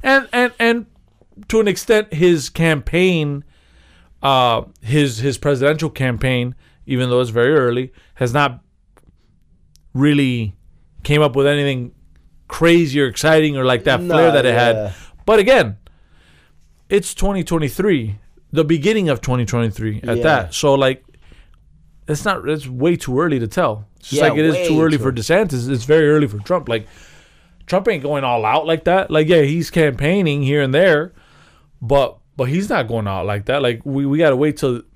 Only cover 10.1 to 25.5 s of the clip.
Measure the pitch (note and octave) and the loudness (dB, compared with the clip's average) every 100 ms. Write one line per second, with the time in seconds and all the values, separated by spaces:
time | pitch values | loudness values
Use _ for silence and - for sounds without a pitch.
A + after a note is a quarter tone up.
10.1 | D3 C3+ B2 G#2+ - - _ _ _ - | 2 0 -2 -6 -10 -20 _ _ _ -2
11.1 | D3 D3+ B2+ C#3 D3 C#3+ C3 A#2+ _ _ | 2 2 2 0 0 -2 -4 -8 _ _
12.1 | - _ _ _ - E3 E3+ D#3+ C#3 C3+ | -20 _ _ _ 0 4 4 4 0 -2
13.1 | G2 D3+ D#3+ D3+ C#3 B2+ B2 D3 B2+ F3 | 0 2 4 2 0 0 0 0 0 2
14.1 | D#3+ E3 D3+ B2+ A#2 A#2+ A2 G#2 F#2 - | 4 4 4 2 2 2 2 -4 -10 -18
15.1 | - - A3 G3+ C4 C3+ G2+ - _ _ | -10 2 2 4 4 2 -4 -18 _ _
16.1 | _ _ _ _ _ _ _ _ G3 G3 | _ _ _ _ _ _ _ _ -2 -2
17.1 | - G3 G3 E3+ E3 D3 - G3 D#3 A2 | -4 -2 -2 -2 -2 -2 -2 0 0 -2
18.1 | G#2 - _ _ D3 D3+ D#3+ D3+ A3 F3 | -10 -16 _ _ -2 0 0 0 0 0
19.1 | B2+ - B2+ A#2 A#2+ A2+ G2+ A2 G#2 - | -2 -2 -2 -2 -2 -4 -4 -8 -6 -6
20.1 | A#2 D#3 C#3 G#2+ - D3+ C3+ C3+ C3 _ | -2 2 0 -2 -2 0 2 2 -2 _
21.1 | _ - - _ _ _ _ _ - - | _ -20 -20 _ _ _ _ _ -20 -8
22.1 | D3 G#3+ F#3 C3 D3+ C3 B2+ D3+ F3 - | -6 -4 -6 -4 -6 -8 -2 -2 0 -2
23.1 | B2+ E3+ C#3 A2+ - D#3+ G#2+ G#2 _ - | -2 0 -2 -4 -2 -2 -4 -12 _ -6
24.1 | C#3 D3+ D3 D#3+ D3+ E3+ D#3 D#3+ D3+ C3 | 0 2 2 0 0 0 2 2 2 -2
25.1 | B2 A2 F3 G#3 | -4 0 0 0